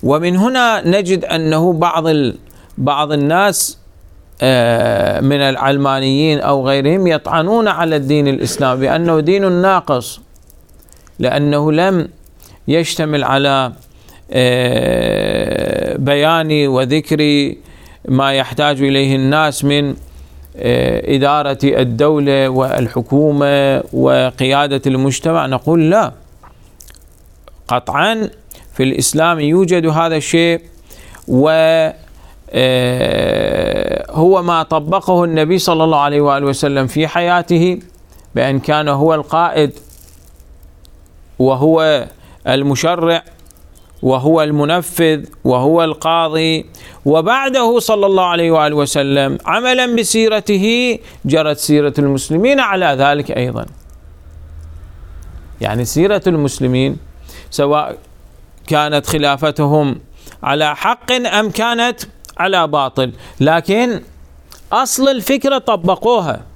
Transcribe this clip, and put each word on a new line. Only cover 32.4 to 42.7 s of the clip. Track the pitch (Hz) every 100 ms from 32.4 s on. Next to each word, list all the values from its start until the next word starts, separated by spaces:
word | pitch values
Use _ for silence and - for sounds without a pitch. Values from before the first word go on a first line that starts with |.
| -
آه، | - 127 127 123 123 - - - 52 53 - - - - - -
هو | - 170 190
ما | 175 170
طبقه | 156 160 147 190 - 180
النبي | 170 156 156 185
صلى | 180 160
الله | 160 151
عليه | 143 147
وآله | 147 139 143
وسلم | 135 147 139 131
في | 147 156
حياته، | 170 175 175 165 175 175 180 - - - - - 123
بأن | 127 135
كان | 135 151 151
هو | 139 160
القائد | 156 139 165 170 160 147 - - - - - - - - - - - - - - - - -
وهو | 127 131 151 160 156 147 - - - - -
المشرع | 135 139